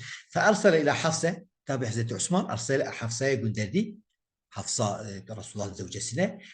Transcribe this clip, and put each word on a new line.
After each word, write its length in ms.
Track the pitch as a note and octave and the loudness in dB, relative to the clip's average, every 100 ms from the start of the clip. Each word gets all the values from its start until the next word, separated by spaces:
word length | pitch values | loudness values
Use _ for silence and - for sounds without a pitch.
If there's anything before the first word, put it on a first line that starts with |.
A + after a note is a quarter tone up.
| - - - | -12 -16 -4
Fe 100 | F3 | 2
ersele 420 | G3 G#3 G#3 D#3+ | 4 6 6 6
ila 220 | C#3+ A#2+ | 6 4
Hafse, 420 | E3 D#3+ E3 - - _ - | 2 2 0 -2 -10 _ -6
tabi 200 | C3+ A#2 | -2 -2
Hazreti 300 | A#2 A#2 G2+ | -2 -2 -2
Osman, 340 | - F3+ - | 0 0 0
ersele, 340 | A2+ - C3+ | -4 0 0
Hafsa'ya 500 | - - A#2 A#2 C3+ | 0 -4 -6 -2 0
gönderdi. 640 | B2 A2+ G#2 G2+ E3 A3+ - _ _ _ _ _ | 0 0 -2 0 0 -2 -6 _ _ _ _ _
Hafsa, 560 | - - - G#2 G2 G#2+ | -10 -6 -2 0 -2 -8
e, 260 | G2 G2+ G#2+ | -12 -12 -12
Resulullah'ın 380 | F#2 G#2 G2+ | -12 -8 -8
zevcesine. 680 | E2+ F#2 G2+ - B2+ G#3 - - | -8 -10 -8 -6 0 -2 -2 -16